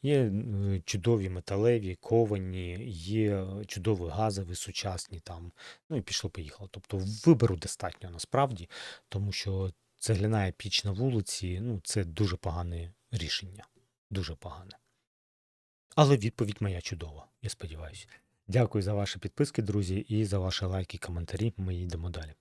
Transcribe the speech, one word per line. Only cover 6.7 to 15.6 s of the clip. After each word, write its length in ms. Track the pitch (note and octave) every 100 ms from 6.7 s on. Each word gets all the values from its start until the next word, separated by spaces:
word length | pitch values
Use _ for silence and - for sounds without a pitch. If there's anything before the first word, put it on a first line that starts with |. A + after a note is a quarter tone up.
Тобто 300 | - - G2 F#2+ G#2+ E3
вибору 300 | C#3+ A#2 F2+
достатньо 540 | - - F2+ - F#2
насправді, 600 | E2+ - B2 C#3 G#2 E2+ - - - _
тому 220 | G2+ G2+
що 400 | - - F#2+ F#2+ - _ _
цегляна 540 | - G#2 G#2+ A2 F#2+ -
піч 260 | G2 -
на 80 | G2+
вулиці, 680 | F#2+ C3 A#2+ F#2+ - F#2 F2+
ну, 200 | A#2 G#2
це 200 | - A2
дуже 320 | F2 E2 G2+ F2+
погане 580 | - E2 F2 E2+ E2+ - _
рішення. 560 | A2 D#2+ - F#2+ G2 - _ _ _ _
Дуже 260 | G2 F2 D#2+
погане. 360 | F2+ E2 F#2 - _ _ _ _ _ _ _ _